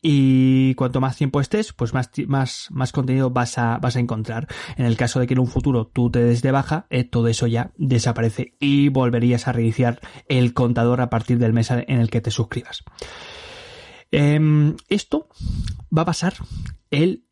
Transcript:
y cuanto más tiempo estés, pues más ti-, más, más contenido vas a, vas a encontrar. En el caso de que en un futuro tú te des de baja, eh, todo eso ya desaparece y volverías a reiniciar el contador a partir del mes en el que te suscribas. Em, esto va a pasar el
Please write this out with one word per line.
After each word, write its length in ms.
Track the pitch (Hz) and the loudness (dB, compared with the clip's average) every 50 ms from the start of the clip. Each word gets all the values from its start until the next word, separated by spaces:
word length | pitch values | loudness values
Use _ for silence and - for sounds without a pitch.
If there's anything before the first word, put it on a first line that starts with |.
y 720 | - 160 143 139 135 131 131 131 131 131 131 131 131 131 127 | 2 2 4 4 4 4 4 4 4 4 4 4 4 2 2
cuanto 260 | - 135 123 127 135 | 0 -2 -2 0 0
más 160 | 131 131 123 | -2 -2 -2
tiempo 260 | - 151 135 - 143 | -2 -2 -2 0 -2
estés, 320 | 131 - - 214 214 - - | -2 0 -2 -2 -2 -4 -4
pues 200 | - 120 113 - | -6 -4 -2 -2
más 180 | 160 139 - | -4 -4 -4
ti-, 140 | _ 151 143 | _ -6 -4
más, 420 | - 135 135 131 117 - - - - | -2 0 -2 -2 -4 -6 -12 -14 -10
más 200 | - 131 131 - | -4 -4 -4 -2
contenido 380 | - 147 131 127 131 135 135 127 | -2 -4 -2 0 0 0 0 0
vas 300 | 123 127 120 - - - | 0 -2 -2 -2 -2 -2
a, 180 | 120 117 117 | -2 -2 -2
vas 200 | 117 - 123 117 | 0 -2 -2 0
a 20 | 127 | -2
encontrar. 480 | 120 117 113 110 110 - 113 117 151 - - - - - - | -2 -2 -4 -6 -6 -6 -8 -8 -10 -10 -12 -14 -14 -12 -6
En 80 | - 127 | -2 0
el 100 | 117 113 | 0 2
caso 220 | - 127 117 - 131 | 0 0 -2 0 -2
de 80 | 123 | 0
que 60 | 120 135 | 2 2
en 60 | 127 | 0
un 60 | 127 | 0
futuro 380 | 120 - 131 - 143 131 117 110 | 0 0 -2 0 2 0 0 -2
tú 240 | _ _ 127 120 120 | _ _ 0 0 2
te 140 | 120 123 120 | 2 2 4
des 180 | 120 120 117 | 4 2 2
de 100 | 117 135 | 2 0
baja, 360 | 131 139 131 - 151 160 - _ | 0 0 0 -2 -4 -6 -4 _
eh, 140 | - 127 123 | -2 -2 -2
todo 240 | - - 120 117 | 0 -2 0 0
eso 180 | 117 113 - 127 | 0 0 0 0
ya 260 | 117 113 113 123 - _ | 0 0 -2 -4 -6 _
desaparece 800 | - 160 131 127 113 - 123 113 - 113 113 - - 117 - _ _ | -4 -2 0 0 2 2 0 -2 0 -2 -2 -2 -4 -8 -8 _ _
y 300 | 143 143 139 143 139 143 | 0 2 4 4 4 4
volverías 580 | 135 131 127 123 120 117 120 123 123 117 - | 2 2 0 2 0 2 2 2 2 2 0
a 40 | 135 | -2
reiniciar 480 | 123 120 117 113 110 - 123 120 120 - - - - - _ | -2 0 0 0 2 2 0 0 0 -4 -12 -20 -20 -20 _
el 280 | _ 139 127 123 120 120 | _ 2 2 2 2 2
contador 460 | - 123 120 120 120 117 120 123 123 | 0 0 2 2 2 2 2 2 0
a 100 | 123 120 | 0 -2
partir 260 | - 117 - - 123 | -2 -4 0 0 0
del 160 | 117 123 110 110 | 2 2 2 2
mes 160 | 120 113 - | 2 0 0
en 300 | 127 120 - - 131 120 | -2 -4 -2 0 0 0
el 100 | 117 110 | 0 2
que 120 | - 117 | 0 -2
te 100 | - 117 | -2 -2
suscribas. 520 | - - 110 - - 120 - - - - - - _ - - - - - - - - - - - - - - - - - - - - - _ _ | -4 -4 -4 -4 -6 -10 -10 -12 -18 -18 -18 -20 _ -18 -18 -18 -18 -20 -20 -20 -20 -20 -20 -20 -20 -20 -20 -20 -20 -20 -20 -20 -20 -20 _ _
Em, 640 | - 147 143 147 147 156 156 151 151 151 147 147 160 - _ | 0 2 4 4 4 4 4 4 4 4 4 2 0 -4 _
esto 400 | _ 196 202 - _ - 311 - _ _ - - - - - - - - - - - - | _ -4 -4 -2 _ -4 -4 -4 _ _ -10 -8 -6 -4 -4 -4 -6 -8 -10 -8 -2 0
va 60 | 160 | 0
a 40 | 165 | 0
pasar 280 | 180 160 - 170 185 - - - - - - - - - - _ _ | 0 -2 -2 -2 -4 -4 -6 -14 -12 -10 -10 -10 -12 -14 -16 _ _
el 360 | 147 143 160 190 - - _ _ | 0 2 2 2 0 -4 _ _